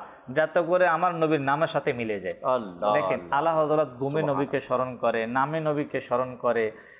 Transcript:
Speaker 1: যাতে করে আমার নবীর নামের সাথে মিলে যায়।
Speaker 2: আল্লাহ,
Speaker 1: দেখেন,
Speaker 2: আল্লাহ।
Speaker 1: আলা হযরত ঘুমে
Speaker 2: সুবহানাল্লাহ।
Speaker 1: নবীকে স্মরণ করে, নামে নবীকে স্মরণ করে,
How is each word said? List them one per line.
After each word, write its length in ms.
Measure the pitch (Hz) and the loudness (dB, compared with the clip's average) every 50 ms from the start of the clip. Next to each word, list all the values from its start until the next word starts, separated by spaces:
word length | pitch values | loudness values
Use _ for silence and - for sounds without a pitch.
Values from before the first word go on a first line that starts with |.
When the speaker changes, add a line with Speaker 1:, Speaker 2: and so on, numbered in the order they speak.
| - - - - - - | -4 -10 -18 -20 -16 -4
Speaker 1:
যাতে 320 | 131 151 156 151 - 180 | 0 0 0 2 2 0
করে 260 | 170 160 180 180 180 175 | 2 2 4 4 4 4
আমার 280 | 160 160 175 180 170 | 4 2 2 0 2
নবীর 260 | 165 160 156 160 143 | 2 2 2 2 2
নামের 260 | 135 135 143 151 165 - | 2 0 2 2 0 0
সাথে 260 | - 143 - 151 131 | 0 -2 -2 -2 -2
মিলে 260 | 120 117 107 107 98 | -2 -2 -4 -4 -4
যায়। 340 | 90 104 101 - - 135 127 | -4 -6 -8 -4 0 0 0
Speaker 2:
আল্লাহ, 400 | 123 110 95 90 87 101 104 104 | 0 0 -6 -6 -2 0 2 2
Speaker 1:
দেখেন, 260 | 101 98 92 92 90 | 2 2 0 -2 -2
Speaker 2:
আল্লাহ। 200 | 87 85 135 139 | -2 -2 -2 0
Speaker 1:
আলা 140 | 156 165 160 | 2 2 2
হযরত 340 | 156 156 147 151 156 151 131 | 2 2 2 2 2 2 0
ঘুমে 120 | 123 120 | -2 -6
Speaker 2:
সুবহানাল্লাহ। 360 | 135 139 147 156 151 147 139 | -6 -2 -2 -2 0 0 0
Speaker 1:
নবীকে 240 | 135 143 120 - 135 | -2 -2 -2 -2 -4
স্মরণ 360 | - - 127 123 127 127 123 | -2 -2 -2 -2 0 -2 -4
করে, 320 | 110 - 117 113 113 113 113 | -2 0 0 0 0 -2 -2
নামে 320 | 123 131 135 147 156 160 | 0 0 0 0 -2 -2
নবীকে 400 | 156 151 147 147 147 143 - 131 | -2 0 0 -2 -2 -4 -4 -6
স্মরণ 360 | - - 123 120 127 127 127 | -4 -2 -2 -2 -2 -2 -6
করে, 360 | 120 - 120 113 117 110 107 - - - - - | -2 0 0 2 2 0 0 -2 -8 -16 -20 -20